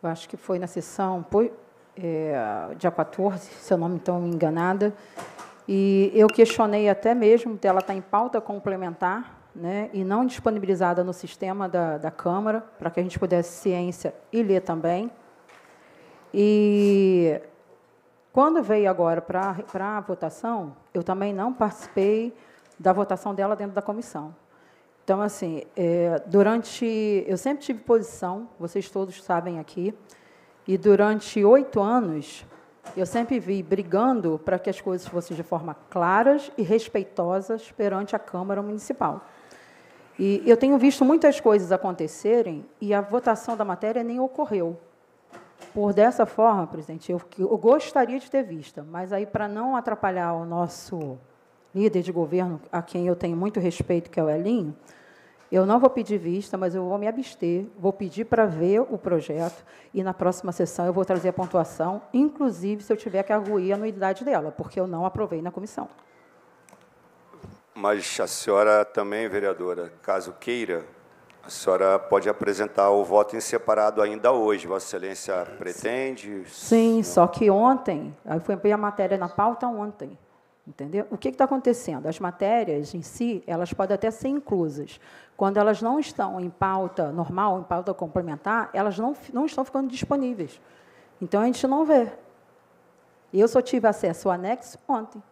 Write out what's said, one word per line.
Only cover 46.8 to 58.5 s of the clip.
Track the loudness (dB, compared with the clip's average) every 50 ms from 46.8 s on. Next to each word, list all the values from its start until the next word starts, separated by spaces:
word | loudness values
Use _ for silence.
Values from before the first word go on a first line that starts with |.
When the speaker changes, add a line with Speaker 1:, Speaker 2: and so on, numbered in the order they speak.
| -12 -12 -14 -16 -8 -6 -6
Speaker 1:
eu, | -6 -6 -10 -6 -4
eu | 0 0 0
gostaria | 2 6 6 6 6 4 0 2 2 2 2 0 -8
de | -8 -2
ter | -2 -2 -2
vista, | -2 -8 -12 -14 -14 _ -18 -16
mas | -12 -10 -10 -8 -6 -6
aí, | -6 -6
para | -4 -6 -6 -6
não | -4 -6 -6 -4 -2 -2
atrapalhar | -2 -2 -4 -6 -2 -2 -2 -2 -2 -2 -2 -4
o | -4 -6
nosso | -6 -2 -2 -2 -2 -4 -12 -14 -12 -10 -8 -8 -8 -10 -12 -16 _ _ _ _ _ _ _ _ _ _
líder | 2 2 2 2 2 -2
de | -2
governo, | -2 -2 -2 0 0 -2 -2 -2 -4 -8 -10 -8 -8
a | -8
quem | -8 -6 -6 -4 -2
eu | -2 -2
tenho | -2 -2 -4 -4
muito | -2 -4 -4 -4 -2
respeito, | -2 -2 -2 -4 -4 -2 -2 -2 -2 -4
que | -4 -2
é | 0
o | 0
Elinho, | 0 0 0 0 0 0 -2 -4 -8 -12 _ -20 -20 _ _ _ _ _ _ _ _ _ _ _ 2
eu | 2 4
não | 4 4 6
vou | 6 6
pedir | 4 4 -4 -2 -2
vista, | -4 -2 -2 -4 -4 -4 -6 -6
mas | -4 -2 -2 -2
eu | -2 -4 -4
vou | -4
me | -2 -2
abster, | -4 -4 -4 -8 -8 -8 -6 -2 -2 -2 -2 -4 -6 -12 -2
vou | -2 -2 -2
pedir | -2 -6 -8 -6 -6 -4
para | 0 2 4 4
ver | 2